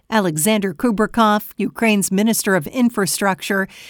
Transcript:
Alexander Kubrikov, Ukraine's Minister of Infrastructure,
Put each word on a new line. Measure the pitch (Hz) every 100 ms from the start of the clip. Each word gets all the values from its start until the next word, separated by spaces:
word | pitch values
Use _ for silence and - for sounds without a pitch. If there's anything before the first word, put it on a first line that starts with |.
| -
Alexander | 220 185 156 214 214 190
Kubrikov, | 156 247 202 214 240 214 208 - -
Ukraine's | 202 - 226 208 185
Minister | 190 226 220 208 185
of | 143
Infrastructure, | 262 240 220 190 - 202 185 - 196 190 -